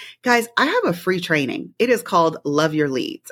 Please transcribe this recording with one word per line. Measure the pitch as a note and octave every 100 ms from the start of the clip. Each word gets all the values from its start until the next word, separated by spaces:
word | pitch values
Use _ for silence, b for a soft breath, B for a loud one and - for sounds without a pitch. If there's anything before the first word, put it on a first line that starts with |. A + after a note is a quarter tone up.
| B B
Guys, | B3 A#3+ A3+ -
I | C4+
have | A4+ G#4
a | F3
free | - F#3
training. | F3 D#3+ C3 G2+ - -
It | B3
is | A#3
called | - F3+ E3 E3
Love | D3+ D3 D#3
Your | D3+ D3
Leads. | B2+ - - -